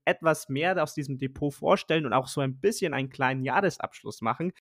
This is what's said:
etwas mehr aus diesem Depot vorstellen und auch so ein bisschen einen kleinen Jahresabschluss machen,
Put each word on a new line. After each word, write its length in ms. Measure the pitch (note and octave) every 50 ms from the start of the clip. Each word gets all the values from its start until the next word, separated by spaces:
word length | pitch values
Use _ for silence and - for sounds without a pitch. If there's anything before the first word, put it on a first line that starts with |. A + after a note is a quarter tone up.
| _
etwas 440 | - F3+ - - D#3+ D#3 D#3 - -
mehr 320 | C#3 C3+ D#3 F3+ F#3+ F3+
aus 140 | D3+ D3 -
diesem 240 | - C#3+ C3+ C#3 C3
Depot 340 | C#3 C3 C3+ - D3 D3 C#3
vorstellen 540 | - - D#3 F#3 G3+ - - D#3+ D#3+ D#3
und 60 | C3 G#2+
auch 160 | C3 C3 C3
so 120 | - D3+
ein 200 | C#3 C3 C3 C3
bisschen 340 | - G3+ A3+ - F#3+ E3 C#3+
einen 160 | C3 C3+ C3+
kleinen 320 | C3+ - C3+ B2+ C3 C3 C3
Jahresabschluss 800 | C3 B2 F3+ G3+ F3+ - - - - - - - - - -
machen, 320 | A2+ A2+ A#2+ - E3 F3+ - -